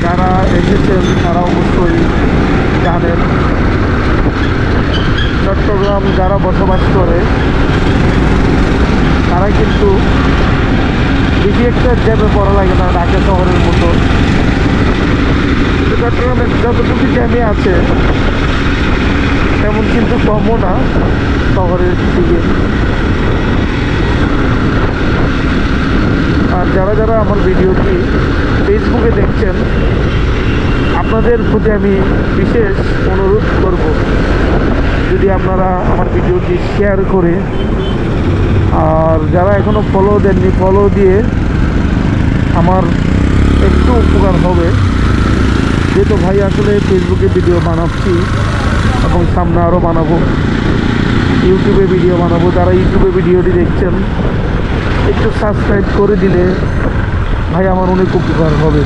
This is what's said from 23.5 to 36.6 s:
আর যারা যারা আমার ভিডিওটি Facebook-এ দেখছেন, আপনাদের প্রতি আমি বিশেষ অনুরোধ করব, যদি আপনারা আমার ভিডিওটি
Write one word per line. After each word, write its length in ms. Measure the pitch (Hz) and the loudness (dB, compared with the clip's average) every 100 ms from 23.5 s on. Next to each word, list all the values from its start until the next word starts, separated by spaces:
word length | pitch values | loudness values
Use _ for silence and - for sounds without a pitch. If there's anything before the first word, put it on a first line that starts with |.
| - - - - - - - - - - - - - - - - - - - - - - - - - - - - - - 185 | -2 -2 -2 -2 -2 -2 0 0 0 0 0 0 0 -2 -2 -2 0 0 0 -2 -2 -2 -2 0 0 0 0 0 0 0 0
আর 80 | 180 190 | 0 0
যারা 180 | 190 214 | 0 0
যারা 160 | 220 220 | 0 0
আমার 160 | 202 208 185 | 0 0 0
ভিডিওটি 460 | 180 185 185 - - - - - - - - - | 0 0 0 0 0 0 -2 0 -2 0 -2 0
Facebook-এ 460 | 403 - - 226 196 | 0 0 0 0 0
দেখছেন, 360 | 190 - 190 180 220 - - - - - - - - - - 117 135 - | 0 0 -2 -2 -2 0 0 0 0 0 0 0 -2 -2 0 -2 -2 -2
আপনাদের 360 | - 220 220 233 214 | -2 0 0 0 0
প্রতি 200 | 220 220 208 | 0 0 0
আমি 160 | 196 190 190 - 190 - | 0 0 0 0 0 0
বিশেষ 360 | - 233 220 196 226 - - | 0 0 0 0 -2 -2 0
অনুরোধ 320 | 196 202 208 - - | 0 0 0 0 0
করব, 200 | 190 180 - - - - - - - - - - - - - | 0 0 0 -2 0 0 0 0 0 0 0 0 0 -2 -2
যদি 160 | - 196 190 | 0 0 0
আপনারা 300 | 185 185 185 180 180 | -2 -2 -2 -2 -2
আমার 160 | - 190 190 | -2 -2 -2
ভিডিওটি 400 | 190 180 165 170 | -2 -2 -2 -2